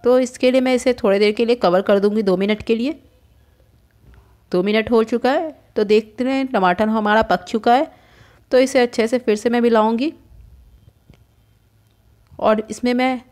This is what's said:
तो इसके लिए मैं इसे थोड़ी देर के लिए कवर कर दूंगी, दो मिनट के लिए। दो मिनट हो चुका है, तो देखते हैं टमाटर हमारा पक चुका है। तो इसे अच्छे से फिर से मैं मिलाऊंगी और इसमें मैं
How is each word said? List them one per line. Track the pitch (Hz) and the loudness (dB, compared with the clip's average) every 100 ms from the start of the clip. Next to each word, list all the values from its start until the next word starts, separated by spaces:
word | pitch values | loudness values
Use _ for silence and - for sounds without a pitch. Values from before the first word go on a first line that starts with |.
तो | 240 254 | 2 2
इसके | 247 - 254 | 0 0 0
लिए | 254 | 2
मैं | 254 254 | 0 0
इसे | 254 | 0
थोड़ी | 247 214 196 | 0 0 2
देर | 208 | 2
के | 214 226 | 0 -2
लिए | 247 | 0
कवर | 185 180 | 2 0
कर | 196 202 | 2 2
दूंगी, | 202 208 | 2 0
दो | 202 180 | 0 0
मिनट | 196 214 | 0 -4
के | - 226 | -2 -2
लिए। | 247 320 _ _ _ _ _ _ _ _ _ _ - - _ _ _ | -2 -8 _ _ _ _ _ _ _ _ _ _ -20 -20 _ _ _
दो | 180 | -2
मिनट | 190 214 214 | 0 -2 0
हो | 233 | 0
चुका | 226 233 247 | 0 -2 0
है, | 294 320 277 _ - | -2 -4 -10 _ -6
तो | |
देखते | 208 214 220 - | 2 0 0 -8
हैं | 247 269 269 | -4 -2 -2
टमाटर | 240 185 180 214 | 0 0 0 0
हमारा | 220 208 214 | 0 0 0
पक | 220 180 | 2 -2
चुका | - 226 226 247 | -2 -2 2 2
है। | 320 - _ _ - _ _ | 0 -10 _ _ -20 _ _
तो | 254 | 2
इसे | 262 262 | 2 2
अच्छे | 240 - 226 | 0 0 -2
से | 247 | -2
फिर | 240 208 | -2 -2
से | 240 | 0
मैं | 240 | 0
मिलाऊंगी | 233 226 214 226 285 - _ - - - - _ - _ _ _ _ _ _ _ _ _ _ _ _ _ _ - | 2 2 2 0 -4 -6 _ -20 -20 -20 -20 _ -20 _ _ _ _ _ _ _ _ _ _ _ _ _ _ -6
और | 208 220 214 | -2 -2 -4
इसमें | 220 247 | -6 -4
मैं | 247 254 262 - | -2 -2 -4 -12